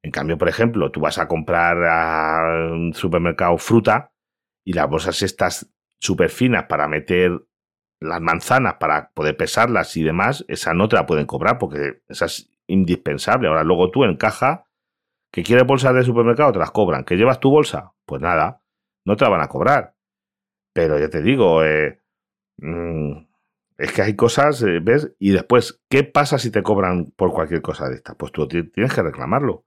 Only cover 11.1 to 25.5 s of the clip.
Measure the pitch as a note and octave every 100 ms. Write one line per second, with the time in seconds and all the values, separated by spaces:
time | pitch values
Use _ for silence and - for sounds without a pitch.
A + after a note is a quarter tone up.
11.1 | D#2 C#2+ C#2 F2 B2+ D2 D2 C#2+ - _
12.1 | - E2+ - _ _ - F#2+ F2 F2 -
13.1 | C#2+ - B2+ G2+ D#2+ D#2 F2 F2+ C3+ A#2+
14.1 | D#2+ G#2+ - C3 F3+ _ _ _ _ _
15.1 | _ _ - F2 A#2+ C3 C3+ C3 B2+ B2
16.1 | A#2 A#2 A#2+ D3 F#2+ D#2 - F#2+ C#2 -
17.1 | F2+ A#2 B2 C3+ D3 D3 D2 - _ -
18.1 | C#2 E2 E2 E2 B2 _ _ _ _ -
19.1 | G#2+ C3 F2+ - - C3 C#3 - _ _
20.1 | _ _ _ _ _ _ - E2 D2+ D2+
21.1 | D#2 F#2+ C3+ F#2+ D#2+ D#2 D#2 D2 - _
22.1 | _ _ _ _ - C#2+ E2+ E2+ D#2+ D2
23.1 | C#2+ _ _ _ _ _ - C#2+ - G2+
24.1 | G2+ A#2 - D3 C3 G#2+ E2+ F2 C3+ D3+
25.1 | _ G2 G2 -